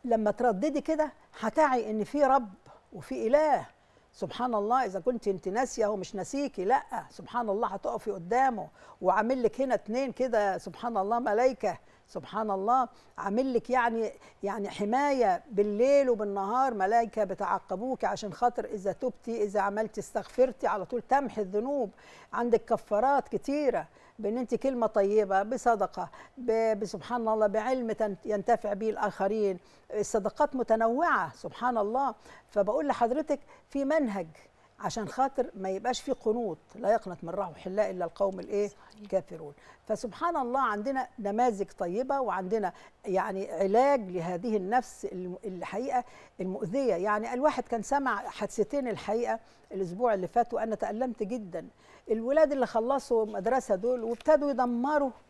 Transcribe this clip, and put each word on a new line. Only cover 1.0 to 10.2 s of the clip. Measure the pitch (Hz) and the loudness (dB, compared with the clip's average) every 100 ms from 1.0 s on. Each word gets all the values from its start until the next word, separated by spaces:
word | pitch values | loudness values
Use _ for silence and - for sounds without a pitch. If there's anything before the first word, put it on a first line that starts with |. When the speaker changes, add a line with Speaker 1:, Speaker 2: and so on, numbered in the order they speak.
| 302 - _ - | 0 -4 _ -6
Speaker 1:
هتعي | 226 - 302 254 214 | -2 4 4 4 0
إن | 214 | -4
في | 202 294 | -2 2
رب | 269 269 214 185 - - _ | 6 4 2 -14 -20 -20 _
وفي | 180 - 262 226 | -18 -8 -4 4
إله. | 285 311 247 - _ _ _ _ | 4 4 2 -2 _ _ _ _
سبحان | - 180 - 247 | -10 -8 -4 -2
الله، | 220 208 254 | 0 2 2
إذا | 226 185 | 0 -2
كنت | 208 233 202 | -2 0 -2
أنت | 190 190 | -2 -2
ناسية | 208 254 - 208 | -2 -2 0 0
هو | 208 | 0
مش | 180 | -6
ناسيكي، | 196 170 277 285 - | -8 -6 -4 -4 -2
لأ، | 185 262 - - - | 0 0 0 -10 -10
سبحان | - 180 240 226 | -18 -8 -4 -2
الله | 196 220 | -2 -2
هتقفي | 196 277 240 220 | -4 -6 -6 -6
قدامه | 190 170 240 262 220 160 - - - | -8 0 2 4 0 -10 -16 -20 -2
وعامل | 185 196 220 262 | 2 4 2 2
لك | 226 - | 0 0
هنا | 262 | 0
اتنين | 214 - 240 269 | 0 0 -4 -2
كده، | - | -2